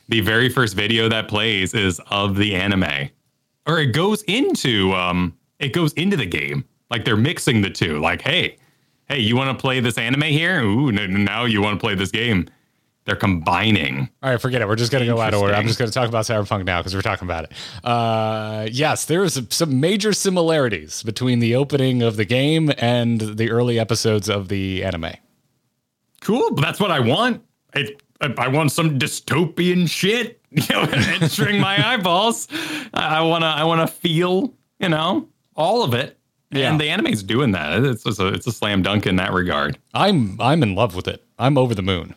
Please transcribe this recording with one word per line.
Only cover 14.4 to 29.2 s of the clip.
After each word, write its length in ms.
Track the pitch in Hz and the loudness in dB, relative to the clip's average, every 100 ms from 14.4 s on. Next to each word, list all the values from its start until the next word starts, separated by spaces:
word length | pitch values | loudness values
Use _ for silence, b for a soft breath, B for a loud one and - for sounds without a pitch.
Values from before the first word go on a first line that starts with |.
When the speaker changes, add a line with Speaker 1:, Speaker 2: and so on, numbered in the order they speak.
Speaker 2:
forget 220 | 131 123 | 0 -2
it. 60 | 104 | 0
We're 80 | 113 | 0
just 160 | 117 | 0
gonna 140 | 135 120 | 0 0
go 140 | 117 | 0
out 140 | 110 | 2
of 60 | 104 | 2
order. 140 | 101 | 2
I'm 60 | 101 | 2
Speaker 1:
Interesting. 240 | 110 113 117 | 0 0 -2
Speaker 2:
just 80 | |
gonna 120 | 117 117 | 0 0
talk 20 | |
about 160 | 113 | 0
Cyberpunk 400 | 107 110 101 104 | 0 0 0 -2
now 160 | 92 87 | 0 -2
'cause 120 | 87 | -2
we're 60 | 95 | -4
talking 240 | 110 98 90 | -2 -4 -4
about 180 | 85 | -6
it. 80 | 78 B B B | -6 B B B
Uh, 840 | 120 120 117 113 110 110 107 107 110 | -2 0 0 0 -2 -4 -6 -6 -6
yes, 360 | 123 151 113 - | -2 0 0 0
there 180 | 165 | 0
is 160 | 190 135 113 | 0 -2 -4
some 300 | - 170 131 | -2 0 2
major 320 | 160 214 214 | 2 0 0
similarities 880 | 190 196 185 165 160 127 92 76 - | 0 0 2 2 2 2 -2 -6 -10
between 380 | 110 104 127 120 | -8 -4 0 2
the 160 | 117 120 | 2 2
opening 460 | 143 143 131 127 | 2 0 2 2
of 140 | 117 107 | 0 0
the 80 | |
game 460 | 101 123 139 160 156 - | 0 2 2 2 2 0
and 420 | 120 123 117 117 | 2 2 2 0
the 300 | 107 107 113 | -2 -2 0
early 260 | 117 123 117 | 0 2 0
episodes 500 | 110 113 113 107 98 | 0 0 2 0 0
of 200 | 101 95 | -2 -2
the 360 | 101 95 95 | -4 -2 -2
anime. 300 | 95 87 82 - _ _ _ _ _ _ _ _ _ _ | -4 -4 -6 -10 _ _ _ _ _ _ _ _ _ _
Speaker 1:
Cool. 320 | - 226 453 | -2 2 2
But 80 | 139 | 0
that's 160 | 139 - | -2 0
what 100 | 202 | 0
I 80 | 156 | 2
want. 420 | 113 160 247 226 _ _ _ | 2 2 2 0 _ _ _
It, 260 | 143 110 - _ - | -6 -4 -8 _ -8
I, 140 | 147 120 | -6 -2
I 100 | 127 | 0
want 220 | 143 156 | 2 2
some 280 | - 160 139 | 2 0 0
dystopian 880 | 156 - | -2 -4